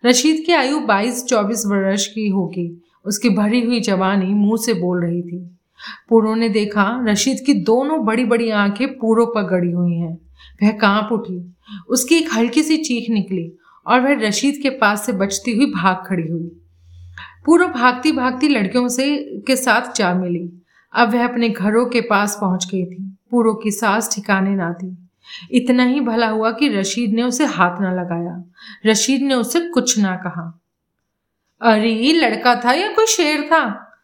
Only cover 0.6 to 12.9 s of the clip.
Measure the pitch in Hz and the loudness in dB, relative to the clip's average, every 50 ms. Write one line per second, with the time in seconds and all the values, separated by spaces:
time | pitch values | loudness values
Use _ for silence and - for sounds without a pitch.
0.6 | 262 254 285 302 233 220 208 196 208 240 240 247 - - 254 220 208 196 233 220 | 2 0 -2 -2 0 0 0 2 2 -2 -4 -6 -4 0 0 0 0 0 -2 -4
1.6 | 214 202 202 196 190 190 196 208 196 - - 220 214 208 190 196 180 165 170 185 | -2 -2 0 0 0 0 0 -2 -2 -6 -6 -4 -2 -2 0 0 -2 -2 -4 -6
2.6 | 175 170 - - _ _ _ _ _ 190 208 - - 240 196 196 208 208 214 247 | -6 -8 -8 -14 _ _ _ _ _ -8 -8 -2 0 2 2 2 2 2 2 0
3.6 | 233 226 247 233 202 - 196 185 190 185 196 202 185 185 202 208 208 202 220 226 | 0 0 0 0 0 0 0 0 0 0 2 0 0 0 2 2 2 2 2 0
4.6 | 220 - 226 180 175 180 180 180 175 170 170 175 175 175 170 180 180 175 - _ | 0 -2 -2 -2 0 -2 -2 -2 -2 -2 -2 -4 -6 -6 -10 -12 -12 -14 -20 _
5.6 | _ _ _ _ - - 214 - _ _ 233 226 214 220 220 226 233 233 196 214 | _ _ _ _ -18 -18 -18 -18 _ _ 4 4 4 4 0 0 0 0 2 0
6.6 | 208 208 208 208 202 196 233 254 254 220 208 202 - 269 269 - - - 285 196 | 0 0 0 0 0 0 0 -2 0 0 0 2 2 0 -2 -2 0 0 2 2
7.6 | 170 - 220 240 269 285 311 320 240 208 220 233 254 214 240 233 233 226 214 208 | 4 2 2 2 2 0 0 0 0 0 0 0 2 2 2 2 2 0 0 2
8.6 | 202 202 202 - 254 277 269 - 226 220 226 220 233 226 233 220 202 175 185 180 | 2 0 0 0 -2 -4 -4 -4 0 2 4 4 4 2 0 -2 -2 0 0 0
9.6 | 175 175 170 175 180 175 170 165 170 165 165 170 _ _ - _ - - - _ | 0 0 0 0 0 0 0 -2 -4 -6 -8 -10 _ _ -20 _ -20 -20 -6 _
10.6 | 202 208 220 214 - 202 196 214 214 214 233 208 220 - 185 180 - - - _ | 0 0 2 2 2 2 2 2 0 -2 -4 -4 -4 -6 -10 -12 -12 -14 -20 _
11.6 | _ - 208 196 - _ 262 254 - - 320 330 320 - - 220 233 240 - 320 | _ -20 -20 -20 -8 _ -2 -2 0 2 2 2 2 0 0 0 0 0 2 0
12.6 | 311 311 320 311 311 - | 0 2 0 -2 0 -2